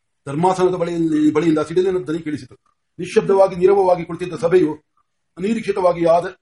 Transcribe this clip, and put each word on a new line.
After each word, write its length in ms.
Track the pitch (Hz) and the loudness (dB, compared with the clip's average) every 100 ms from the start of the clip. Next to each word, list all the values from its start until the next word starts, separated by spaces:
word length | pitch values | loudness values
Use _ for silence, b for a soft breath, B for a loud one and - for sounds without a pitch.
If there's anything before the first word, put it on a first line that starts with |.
| _ _ - | _ _ -10
ಧರ್ಮಾಸನದ 480 | 143 180 180 185 | -2 0 2 0
ಬಳಿಯಲ್ಲಿ, 580 | 175 170 170 165 151 151 | 0 -4 -2 0 2 2
ಬಳಿಯಿಂದ 260 | 151 165 156 | 2 2 0
ಸಿಡಿಲಿನ 460 | 151 170 185 185 | 0 0 0 -2
ಧ್ವನಿ 140 | 151 165 | -4 -8
ಕೇಳಿಸಿತು. 380 | 156 143 120 - _ _ _ - | -6 -10 -12 -20 _ _ _ -14
ನಿಶ್ಶಬ್ದವಾಗಿ 560 | 175 220 175 196 190 185 | -2 -2 2 4 2 4
ನೀರವವಾಗಿ 480 | 185 202 180 175 | 2 4 2 0
ಕುಳಿತಿದ್ದ 300 | 160 170 180 | -2 -8 -8
ಸಭೆಯು 400 | 160 165 180 156 151 _ _ _ _ _ - | -4 2 2 2 -4 _ _ _ _ _ -8
ಅನಿರೀಕ್ಷಿತವಾಗಿ 680 | 190 226 190 202 180 165 | -4 -4 -4 0 0 2
ಆದ 300 | 165 170 180 - | 2 2 0 -10